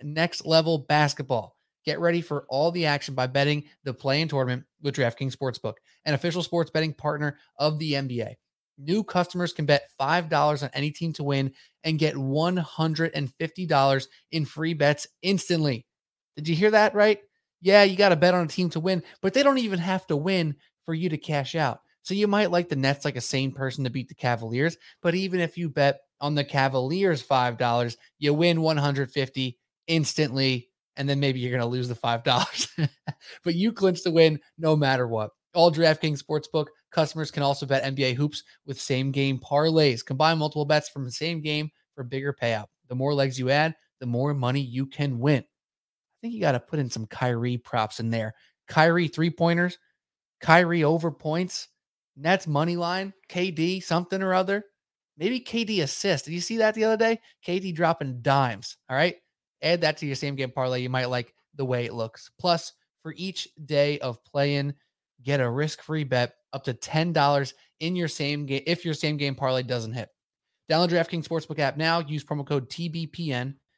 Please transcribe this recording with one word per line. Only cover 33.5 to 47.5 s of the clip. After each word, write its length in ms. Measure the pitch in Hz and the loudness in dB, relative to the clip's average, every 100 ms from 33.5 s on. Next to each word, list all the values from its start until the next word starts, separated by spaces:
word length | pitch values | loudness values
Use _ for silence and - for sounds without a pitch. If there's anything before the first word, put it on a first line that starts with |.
| 170 | 0
you 160 | 214 | 0
clinch 320 | 226 190 185 | 2 2 2
the 80 | 180 | 2
win 260 | 165 160 151 - - | 6 6 6 -6 -4
no 200 | 160 151 | 2 4
matter 320 | 139 131 123 | 4 2 0
what. 240 | 113 107 - _ | -2 -4 -8 _
All 180 | 175 170 | 4 6
DraftKings 500 | 156 165 156 160 143 | 6 4 4 0 -4
Sportsbook 440 | - 151 - 160 151 _ _ | -4 -4 -2 -2 -4 _ _
customers 400 | - 156 160 151 | -2 0 -2 -6
can 120 | - | 0
also 240 | 143 139 135 | 0 0 0
bet 160 | 135 | 0
N 120 | 135 | 0
B 100 | 135 | -2
A 100 | 131 | -2
hoops 300 | 123 147 - - _ | 0 -2 -4 -14 _
with 160 | - 131 | -14 -10
same-game 580 | - 131 135 139 135 127 | -2 -2 0 0 0 -2
parlays. 640 | - 143 160 160 147 117 | 0 2 4 4 4 2
Combine 340 | - 135 156 165 | -4 0 2 2
multiple 280 | 151 151 143 | 0 -2 2
bets 220 | 151 - | 2 0
from 160 | 143 | -8
the 60 | 131 | -8
same 300 | - 160 165 | -6 -6 -4
game 300 | 151 151 151 - _ | -4 -4 -4 -10 _
for 100 | - | -14
bigger 280 | 123 135 143 | -10 -6 -6
payout. 340 | 139 120 110 107 _ _ | -4 -2 -2 -6 _ _
The 60 | |
more 180 | 127 139 | -4 0
legs 240 | 143 135 127 | 2 0 0
you 120 | 127 | 0
add, 240 | 143 160 156 _ _ | 2 2 -2 _ _
the 80 | 123 | -4
more 280 | 120 143 | -2 0
money 260 | 143 123 135 | 0 0 -2
you 260 | 131 123 135 | -4 -4 -6
can 320 | - 139 120 | -4 -4 0
win. 220 | 139 135 | 2 2
I 760 | - _ _ _ _ _ _ _ | 0 _ _ _ _ _ _ _
think 140 | 233 | -12
you 60 | 220 | -2
gotta 200 | 165 123 | 0 0
put 180 | - 151 | -2 -4
in 120 | 127 | -4
some 160 | 117 110 | -6 -10
Kyrie 500 | - 127 117 123 | -4 -2 0 -2